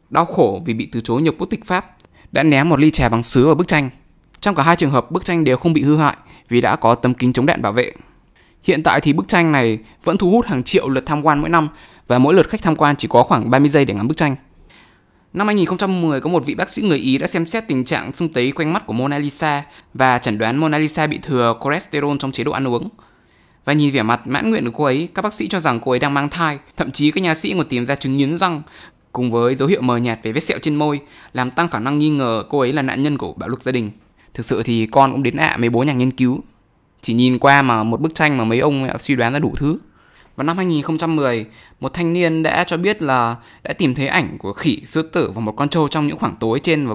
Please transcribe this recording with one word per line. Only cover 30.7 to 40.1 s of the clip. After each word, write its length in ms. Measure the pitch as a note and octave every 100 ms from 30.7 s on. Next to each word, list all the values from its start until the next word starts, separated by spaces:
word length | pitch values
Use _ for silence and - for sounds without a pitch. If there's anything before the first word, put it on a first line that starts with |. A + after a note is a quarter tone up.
môi, 260 | D3 D3+ C#3+ C#3 - -
làm 180 | B2+ B2+
tăng 180 | D3 E3+
khả 100 | A#2+
năng 200 | A#2+ D3
nghi 120 | D3+
ngờ 340 | D3 B2+ A2+ G2
cô 100 | D3
ấy 140 | B2+
là 100 | D3
nạn 200 | C3 G#2+
nhân 160 | D3 C#3+
của 140 | E2+
bạo 160 | - -
lực 140 | B2+
gia 100 | -
đình. 180 | C3 G#2 - _ _ _
Thực 120 | - A2+
sự 160 | A2
thì 240 | A2+ A#2 A2
con 260 | C3+ C3+
cũng 100 | C3
đến 140 | B2+ C#3+
ạ 200 | D#3 -
mấy 100 | A#2+
bố 120 | A#2+
nhà 100 | C#3
nghiên 180 | C3 B2+
cứu. 300 | B2+ B2 C3 - _ _ _ _ _
Chỉ 140 | -
nhìn 240 | A#2 B2+ B2
qua 240 | C#3 C#3
mà 200 | C3+ A2+
một 180 | A2 A2+
bức 140 | D#3+
tranh 240 | - D3+ C3+
mà 60 |
mấy 140 | A2+ A#2
ông 300 | D3+ C#3 C3 -
suy 140 | - C3
đoán 160 | A#2
ra 60 | C#3+
đủ 160 | - -
thứ. 220 | C#3+ E3 - _ _